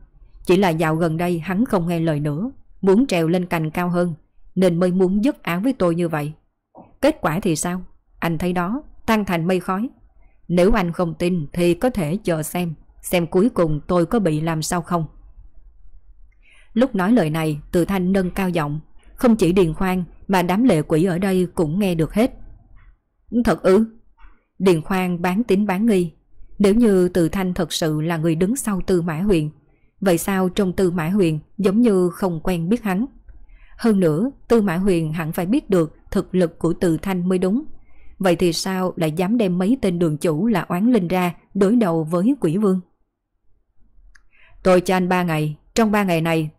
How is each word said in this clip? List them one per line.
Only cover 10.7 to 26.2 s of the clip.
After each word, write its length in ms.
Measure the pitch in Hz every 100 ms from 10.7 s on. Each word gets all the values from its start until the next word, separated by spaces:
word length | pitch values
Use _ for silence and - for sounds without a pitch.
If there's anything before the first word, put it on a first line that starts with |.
anh 200 | 226 175
không 220 | 165 175
tin 320 | 156 175 180 147
thì 220 | 170 175
có 160 | 170 254
thể 260 | 226 147 196
chờ 260 | 185 160
xem, 320 | 151 180 175 151 - -
xem 240 | - 180 165
cuối 220 | 185 233
cùng 320 | - 165 151 -
tôi 200 | 180 170
có 120 | 240
bị 220 | 180 151
làm 220 | 165 160
sao 200 | 156 180
không." 240 | 165 175 151 - - - - - - - - - - - - _ _ - -
Lúc 220 | 220 269
nói 180 | 196 180
lời 180 | 240 156
này, 300 | 160 156 147 -
Từ 120 | 180
Thanh 280 | 165 196 180
nâng 180 | 196 180
cao 180 | 185 185
giọng, 320 | 170 147 151 - - -
không 220 | - 247 220
chỉ 160 | 170
Điền 220 | 190 170
Khoan 300 | 156 185 185 170 - -
mà 140 | 196
đám 220 | 175 202
lệ 180 | 254 165
quỷ 220 | - 156
ở 140 | 190 170
đây 280 | 196 185 180
cũng 240 | - 156 180
nghe 160 | 196
được 200 | 165 143
hết. 180 | 202 262 - - - - - - - _ _ - 233
"Thật 180 | 226 156
ư?" 240 | 175 190 220 - _ _ - _ _ -
Điền 240 | 190 165
Khoan 400 | - 185 180 175
bán 220 | 175 185
tín 220 | 247 190 208
bán 200 | 185 233
nghi. 260 | 190 175 -